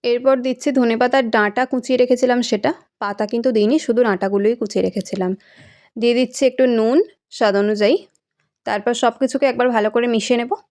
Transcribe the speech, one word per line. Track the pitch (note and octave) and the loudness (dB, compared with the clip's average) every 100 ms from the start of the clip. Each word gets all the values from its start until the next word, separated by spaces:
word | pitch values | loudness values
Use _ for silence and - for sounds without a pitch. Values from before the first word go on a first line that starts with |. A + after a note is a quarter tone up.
এরপর | B3 A#3+ C4 C4 | -2 0 2 0
দিচ্ছি | B3+ B3+ - | 0 -2 0
ধনেপাতার | C4+ A#3+ A3+ B3 C4 A#3 | 2 2 2 2 2 2
ডাঁটা | A3+ G#3 G#3 | 2 2 0
কুচিয়ে | B3+ B3+ B3 B3+ | -2 -4 -2 0
রেখেছিলাম | B3 B3 B3+ B3 | 2 2 2 0
সেটা, | A#3 G#3 G#3 - _ _ | 0 -2 -2 -4 _ _
পাতা | G#3 G3+ G#3 | -8 -6 -4
কিন্তু | A#3 B3 | -2 0
দিইনি, | A3 G#3 D#4 | 2 2 0
শুধু | - A#3 | 0 0
ডাঁটাগুলোই | A#3+ F#3 G3 G3+ G3+ A#3+ | 2 0 0 0 0 0
কুচিয়ে | G#3 - | -4 -2
রেখেছিলাম। | F#3 F#3+ - F#3 F#3 G3+ _ _ - _ _ - | -2 -4 -8 -6 -4 -6 _ _ -20 _ _ -2
দিয়ে | A#3 | 0
দিচ্ছি | A#3+ B3 - C4 | 2 -2 0 -2
একটু | B3+ B3+ | 2 2
নুন | A#3 A3 C#4 A4 _ _ | 2 2 2 0 _ _
স্বাদ | - A3 G3+ | -2 0 2
অনুযায়ী। | G#3 G#3+ G#3 F4 - _ _ _ _ _ | 0 0 2 0 -4 _ _ _ _ _
তারপর | - G#3 G#3 | -6 -4 -4
সব | A#3+ B3 A#3 | -2 -2 -2
কিছুকে | C4 C4+ C#4 | -4 -2 -2
একবার | A#3+ B3 | 0 0
ভালো | A#3 G#3+ | 0 0
করে | A#3 A#3+ | -2 -2
মিশিয়ে | A#3 G#3+ A#3+ | -2 0 -2
নেব। | A#3+ - _ | -2 -8 _